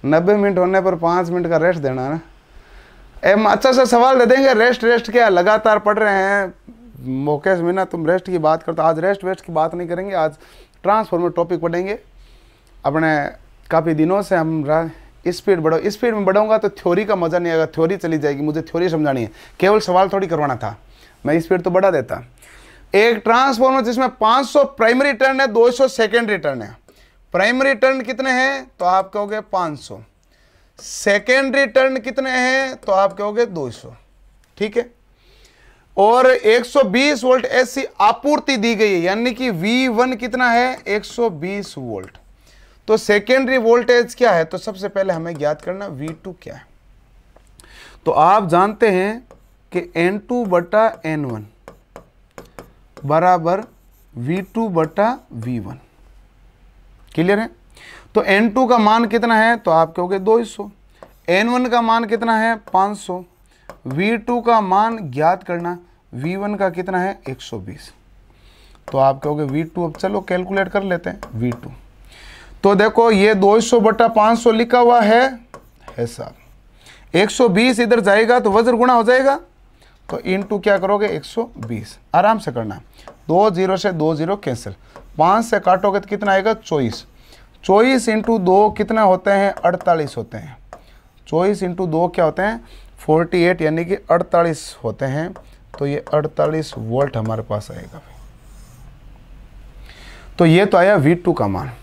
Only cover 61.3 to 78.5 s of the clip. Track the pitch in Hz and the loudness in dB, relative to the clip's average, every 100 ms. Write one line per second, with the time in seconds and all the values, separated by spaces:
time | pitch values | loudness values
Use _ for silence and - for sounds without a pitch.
61.3 | 180 220 247 254 240 226 226 233 226 226 | 0 2 0 0 0 2 0 0 -4 0
62.3 | 220 220 226 - - 196 208 - 180 180 | 0 0 -2 -2 0 0 -2 -10 -10 -10
63.3 | _ _ _ _ - - 135 202 233 226 | _ _ _ _ -18 -10 -4 -2 -2 -2
64.3 | 240 226 226 196 190 220 226 175 127 156 | -4 2 0 2 0 0 -4 -10 -2 0
65.3 | 185 185 175 170 175 - _ _ 120 147 | 0 -4 -6 -6 -10 -14 _ _ -10 -6
66.3 | 190 202 208 190 170 185 185 185 196 - | -6 -6 -2 -2 -2 -4 -4 -4 -6 -12
67.3 | 131 - 113 92 - - _ _ _ _ | -14 -12 -14 -12 -16 -20 _ _ _ _
68.3 | _ _ _ - - - 139 135 139 147 | _ _ _ -20 -20 -8 0 2 2 -4
69.3 | 147 147 139 160 180 170 156 190 202 190 | -4 -4 -4 -6 -6 -6 -4 -4 -4 -4
70.3 | 180 185 196 190 208 196 175 - - - | -6 -4 -4 -2 -4 -4 -6 -6 -12 -12
71.3 | 110 123 117 - - - _ - - - | -6 -6 -6 -12 -20 -20 _ -20 -20 -20
72.3 | - - - 196 196 214 214 233 214 202 | -20 -20 -2 2 4 2 4 4 4 4
73.3 | 214 196 214 226 240 214 220 233 226 214 | 4 4 4 4 2 2 4 2 4 2
74.3 | 233 240 226 233 247 240 240 214 226 262 | 4 2 2 2 4 6 4 6 4 4
75.3 | 247 - - _ _ - - 120 - - | -2 -18 -20 _ _ -20 -10 -10 -10 -16
76.3 | - _ - _ _ - - - 170 202 | -18 _ -20 _ _ -20 -20 -4 0 0
77.3 | - 240 185 247 226 233 233 196 202 220 | 2 2 4 2 2 2 2 4 2 4
78.3 | 247 214 | 2 4